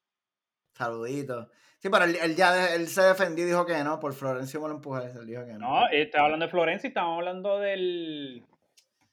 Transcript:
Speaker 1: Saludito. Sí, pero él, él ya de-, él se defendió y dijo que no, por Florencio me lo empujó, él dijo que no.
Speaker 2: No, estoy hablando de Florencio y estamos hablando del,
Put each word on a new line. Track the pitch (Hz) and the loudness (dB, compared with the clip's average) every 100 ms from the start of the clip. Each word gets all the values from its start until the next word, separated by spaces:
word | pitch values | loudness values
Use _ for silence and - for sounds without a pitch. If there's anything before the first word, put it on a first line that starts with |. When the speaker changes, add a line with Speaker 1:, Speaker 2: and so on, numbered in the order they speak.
| _ _ _ _ _ _ _ | _ _ _ _ _ _ _
Speaker 1:
Saludito. | - 117 113 117 143 135 120 110 _ _ _ | -8 -6 -4 -6 -6 -6 -8 -12 _ _ _
Sí, | 190 | 0
pero | 202 | 4
él, | 175 170 | 4 2
él | 165 160 | 0 4
ya | 180 | 4
de-, | 180 180 170 | 4 2 0
él | 165 | 0
se | - | 4
defendió | 190 190 180 160 | 6 6 2 0
y | 175 | 2
dijo | 175 175 | 2 2
que | 160 | 0
no, | 143 156 | 0 -2
por | 151 | -4
Florencio | 135 135 127 135 151 | -4 -4 -4 -6 -8
me | 156 | -8
lo | 151 | -8
empujó, | 143 131 | -8 -8
él | 123 123 113 | -8 -12 -12
dijo | 120 | -12
que | 120 | -12
no. | 107 | -8
Speaker 2:
No, | 120 139 143 | 0 2 4
estoy | 147 151 151 | 4 2 4
hablando | 147 156 165 | 4 2 0
de | |
Florencio | 180 160 196 262 | 2 2 0 -4
y | |
estamos | 208 170 165 | -2 -2 -2
hablando | 175 185 196 202 | -4 -4 -2 0
del, | 202 190 180 175 165 151 139 123 - _ _ _ _ _ _ | 0 0 -2 -4 -6 -8 -10 -14 -20 _ _ _ _ _ _